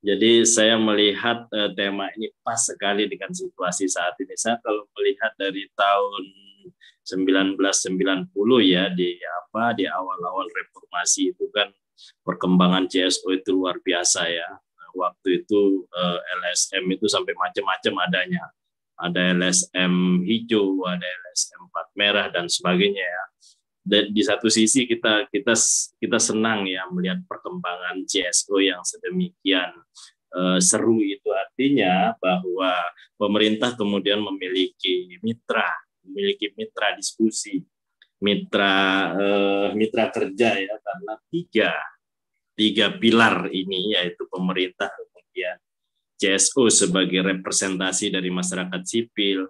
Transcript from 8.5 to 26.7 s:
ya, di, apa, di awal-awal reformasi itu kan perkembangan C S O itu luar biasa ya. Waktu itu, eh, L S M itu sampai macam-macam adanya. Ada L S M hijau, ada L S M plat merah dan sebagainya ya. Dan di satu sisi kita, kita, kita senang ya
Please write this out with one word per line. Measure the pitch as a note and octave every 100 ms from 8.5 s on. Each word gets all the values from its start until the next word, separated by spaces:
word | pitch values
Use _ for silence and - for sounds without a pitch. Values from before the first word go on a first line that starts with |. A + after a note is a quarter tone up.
| B2+
ya, | F#2+ F2+ G2
di, | F2+ F2 F2
apa, | E2+ F2 - A2 A#2
di | G#2+ F#2+
awal-awal | F2+ F#2 F#2 F2 F#2 F2+
reformasi | F2+ F2+ - _ F2 F2 - F#2
itu | F2+ G2
kan | G#2 G2+ _ _ _ - _
perkembangan | - F2+ F#2 F#2 F2+ F#2 F#2
C | F#2+ F#2
S | -
O | F#2
itu | F#2 - F#2+
luar | F#2 F2
biasa | F#2+ F2 F2 F#2+ E2+
ya. | E2+ F2 F#2+ _ _ -
Waktu | F#2 F2+ - F#2+ F2 -
itu, | G#2 G2+ F#2+ - F2+
eh, | F2+ F2
L | - F2+ F2+
S | F2+ - F#2+
M | F#2
itu | F#2+ G#2+
sampai | G2 F#2
macam-macam | E2+ F2+ G#2 G2 F#2 G#2+ F2+
adanya. | F2+ F#2 F#2 F2+ E2+ _ _ _ _ -
Ada | F2 F2 F2+
L | F2+ F2+
S | F2+ - F#2
M | F#2 F2+ F2+ F2+ F2+
hijau, | A2+ A#2 A2 G2 F#2+
ada | F2+ F2+ F2+
L | F2+ F2+
S | - -
M | F#2+ F#2
plat | E2+ E2+
merah | G2+ G2+ G2+ F2+
dan | F2 F2
sebagainya | - F2 F2+ G2+ G2 F2+
ya. | F2+ F#2+ _ - _ _ _ F#2+
Dan | G#2 G#2
di | G#2 G2+
satu | G#2 A2
sisi | A2+ A2 C3+ A#2+
kita, | A#2 A#2 G#2+ G#2
kita, | G2 G#2+ A2 - - - _
kita | G#2 A#2
senang | - G#2+ A2 A2
ya | F#2+